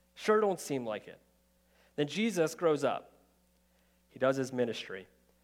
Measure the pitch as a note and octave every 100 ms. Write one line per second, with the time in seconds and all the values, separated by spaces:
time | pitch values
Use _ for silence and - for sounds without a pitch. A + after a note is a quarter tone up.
0 | _ - - G#3+ G#3 F3 - C#3 A#2 G#2
1 | - F2+ _ _ _ _ _ _ _ -
2 | D3 D3+ A3+ F3 D#3 - E3+ D3 C3 -
3 | - _ _ _ _ _ _ _ _ _
4 | _ A#2+ C3 C3+ B2 B2 A#2+ G#2+ - F#2+
5 | F#2 _ _ _